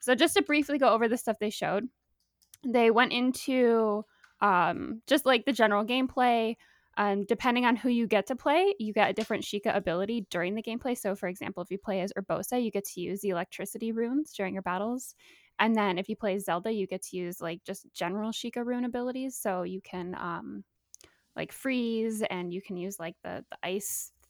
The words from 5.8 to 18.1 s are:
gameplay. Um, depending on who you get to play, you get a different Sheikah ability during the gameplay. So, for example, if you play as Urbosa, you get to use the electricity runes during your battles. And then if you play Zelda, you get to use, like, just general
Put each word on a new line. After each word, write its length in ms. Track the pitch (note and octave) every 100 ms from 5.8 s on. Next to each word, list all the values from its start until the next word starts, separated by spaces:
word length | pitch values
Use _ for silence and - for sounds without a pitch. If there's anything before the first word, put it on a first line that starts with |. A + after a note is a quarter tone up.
gameplay. 680 | A3 B3+ C4 - B3 A#3 A3+ A#3 _ _ _ -
Um, 280 | G#3 G3
depending 400 | G3+ A3+ B3+ B3 B3
on 100 | A#3+
who 120 | B3+
you 180 | A#3+ A3+
get 200 | G#3 G3
to 100 | B3+
play, 380 | D4 D#4 G4 G4+
you 140 | G#3+
get 160 | G#3+ G3+
a 40 |
different 300 | - A3 F#3
Sheikah 300 | - G3+ G#3+ G3+
ability 500 | G3 E3+ G3 A#3 F#3+
during 240 | F3 F3
the 80 | G#3+
gameplay. 340 | A3+ A3+ B3+ B3
So, 160 | G3+
for 140 | G3 F3+
example, 340 | F#3 - F#3+
if 80 | F3+
you 80 | G3
play 220 | - F#3+
as 120 | F#3+ -
Urbosa, 440 | F#3+ E3 G3 B3
you 80 | A3+
get 140 | G3 G3+
to 140 | -
use 200 | F3 G3
the 80 | G3+
electricity 640 | F3 F#3 - G3 A3 A3+
runes 400 | A3+ A#3 C4+ D4+
during 220 | - -
your 80 | G3
battles. 520 | F#3+ F#3 G#3+ B3 - - - - _ -
And 140 | A3 A3
then 220 | G3+ F3
if 100 | F#3+
you 80 | G#3+
play 220 | G#3+ G3
Zelda, 320 | G3 F3 A3
you 140 | A3 F#3+
get 160 | F#3
to 120 | - F#3
use, 240 | F3 F3
like, 220 | E3 F3
just 220 | - G3 -
general 380 | - F3